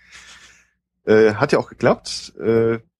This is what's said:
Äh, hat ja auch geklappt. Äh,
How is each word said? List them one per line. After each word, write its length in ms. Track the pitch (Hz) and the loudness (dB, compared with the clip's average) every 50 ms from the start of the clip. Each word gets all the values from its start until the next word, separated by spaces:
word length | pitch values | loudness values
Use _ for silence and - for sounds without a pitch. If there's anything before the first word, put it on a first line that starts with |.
| _ _ - - - - - - - - _ _ _ _ _ _ _ _ _ _ _ | _ _ -20 -20 -20 -20 -20 -20 -20 -20 _ _ _ _ _ _ _ _ _ _ _
Äh, 280 | - 110 107 110 107 104 | 2 4 4 4 2 2
hat 160 | 104 147 - | 0 -2 0
ja 80 | - 120 | 0 -2
auch 100 | - - | -4 -6
geklappt. 640 | - - 113 139 233 - - - - - - - - - | -8 -2 -2 -2 -2 -2 -6 -12 -14 -14 -14 -18 -14 -6
Äh, 400 | - 110 113 113 113 113 117 113 - _ _ | -4 -2 0 0 0 -2 -4 -6 -10 _ _